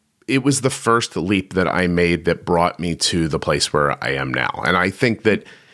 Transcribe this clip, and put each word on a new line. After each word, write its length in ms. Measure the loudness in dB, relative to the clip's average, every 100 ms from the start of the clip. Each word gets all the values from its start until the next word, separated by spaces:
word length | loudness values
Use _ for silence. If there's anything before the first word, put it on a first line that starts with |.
| _ _ -2
it 140 | 0
was 200 | 2 0
the 80 | 0
first 440 | -2 0 0 0
leap 380 | -4 0 0 0
that 160 | 0 0
I 180 | 2 2
made 380 | 2 2 2
that 220 | 0 -2 0
brought 340 | 2 2 0
me 140 | -6 -4
to 320 | -2 0 -2
the 100 | -2
place 320 | -2 -2 0
where 320 | 0 0 -2
I 100 | -4
am 200 | -4 -4
now. 300 | -2 -4 -2 0
And 120 | 2
I 100 | 0
think 360 | 0 -2 0
that, 200 | 0 0 -2 -20 _